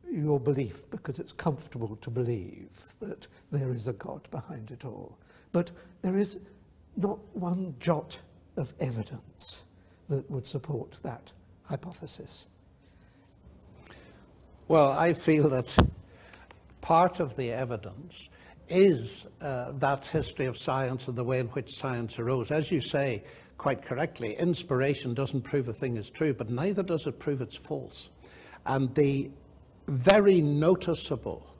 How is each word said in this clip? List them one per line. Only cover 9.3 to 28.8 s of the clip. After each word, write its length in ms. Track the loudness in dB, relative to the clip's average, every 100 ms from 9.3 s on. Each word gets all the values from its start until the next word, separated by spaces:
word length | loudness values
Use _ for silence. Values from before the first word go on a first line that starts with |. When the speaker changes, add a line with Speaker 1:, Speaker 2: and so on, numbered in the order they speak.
| -16 -14 -14 -18 -20 -20 -20 -4
Speaker 1:
that 200 | -4 -4
would 160 | -8 -6
support 500 | -10 -6 -6 -6 -10
that 300 | -10 -10 -16 -20 -20 -20
hypothesis. 840 | -8 -8 -8 -14 -14 -14 -16 -16 -20 _ -20 -20 -20 -20 -20 -20 _ -20 -20 -20 -20 -20 -20 -20 -20 -20 -20 -20 -20 -20 4
Speaker 2:
Well, 240 | 6 6
I 200 | 6 2
feel 360 | 2 4 6 6
that 260 | 2 2 4 4 2 -18 -20 -20 -20 -20 -20 -20 -16
part 400 | 4 6 6 2
of 160 | -4 -2
the 140 | -4
evidence 760 | -2 -4 -6 -8 -14 -16 -16 -18 -20 -20 -20 -2
is, 580 | 6 8 6 -2 -8 -12 -10
uh, 320 | -6 -4 -4 0
that 280 | 2 2 0
history 400 | -2 -2 -2 -4
of 120 | -2
science 480 | -2 0 0 -2 -4
and 100 | -4
the 60 |
way 160 | 0 0
in 80 | 0
which 280 | -4 -6 -6
science 420 | -4 -4 -4 -4
arose. 320 | 0 0 0
As 220 | 0 2
you 80 | -2
say, 420 | 0 0 0 -2 -8 -20 -20 -4
quite 240 | -2 -2
correctly, 540 | -4 -4 -4 -4 -6 0
inspiration 800 | 0 0 0 2 2 0 -2
doesn't 280 | -2 -2 -2
prove 260 | -2 -2 -2
a 40 |
thing 240 | -4 -4 -4
is 140 | -6
true, 240 | -2 0
but 160 | 0 -4
neither 320 | -2 0 0
does 240 | 0 -2 -2
it 120 | -6
prove 200 | -4 -4
it's 160 | -4 -10
false. 540 | -8 -8 -8 -14 -16 -20 -20 -20 -20 -10
And 280 | -2 0